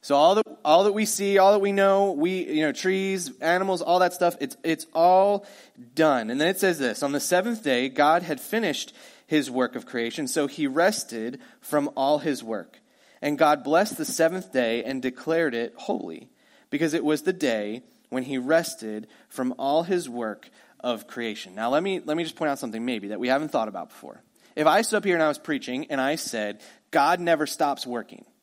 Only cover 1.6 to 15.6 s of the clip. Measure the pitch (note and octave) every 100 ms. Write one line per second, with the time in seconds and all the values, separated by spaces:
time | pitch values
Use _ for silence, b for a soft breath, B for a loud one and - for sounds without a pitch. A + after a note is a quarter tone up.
1.6 | G3 G3 G3 G3 G3 D3 E3 F#3 - D3+
2.6 | D#3 C3 F#3 F#3+ F#3+ F#3+ F3 - D#3+ F3+
3.6 | F#3+ F3+ E3+ F3+ F3+ F3 F3 E3+ C#3 -
4.6 | E3 D#3 - E3 F3 F#3 G3 G3+ G3+ B
5.6 | B - B2 - D#3 C3 A2 B2+ D#3+ F#3+
6.6 | G3 E3 B2+ G#2+ C#3+ C#3+ D3 F3+ G#3+ A3+
7.6 | D3 B2 C3 C3 D3 E3 F3 C#3 - A3
8.6 | G#3 C#3 - B B B B D#3 B2+ B2+
9.6 | B2 A#2+ - B2 A#2 B2 C3+ - C#3+ C#3+
10.6 | C#3+ C3+ F#3 G#3+ - A#2 A2 C3+ B B
11.6 | - D3+ C#3+ - C3+ D3+ D#3 C3+ A2+ G#2+
12.6 | E2 - b b b b D3 C#3+ D#3 D3
13.6 | C3 D#3+ G#3+ - D3+ - D#3+ F#3 F#3 C3+
14.6 | A#2+ A#2 A#2+ C3+ B2+ B2 - D#3+ D#3+ A#2